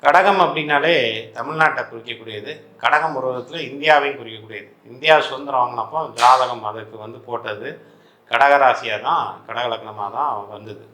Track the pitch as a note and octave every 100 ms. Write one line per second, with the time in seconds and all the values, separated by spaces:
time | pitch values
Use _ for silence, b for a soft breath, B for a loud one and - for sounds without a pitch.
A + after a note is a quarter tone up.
0 | C#3 D#3+ F#3+ G3 E3+ D3 D3+ C#3+ D#3 E3
1 | A#2 A2 A2+ A#2 B2 D#3 D#3 C3+ A#2 A#2
2 | A#2 A2+ A2+ G#2+ G#2 D3+ - _ A#2 D3
3 | D#3+ C#3+ B2+ B2+ A#2 E3 C#3 C3+ D#3 D3
4 | C#3+ C3+ A2+ A2 A2 G#2+ - _ - B2
5 | D#3 D#3 - C3 C#3 C3+ B2 A#2+ A2 D#3+
6 | D3+ A2+ B2 B2+ B2 A#2+ G#2+ A2 G#2+ A2
7 | G#2+ A#2 - A#2 A#2 G#2 B2 D#3 - b
8 | b b _ A#2 C#3 C#3+ C3 A#2 A#2+ G#2+
9 | A#2+ E3 A2+ F#2 F#2 A2+ B2 A2+ A2 G#2+
10 | G2+ A2+ C#3+ A2 G2+ G#2 G#2+ G#2 -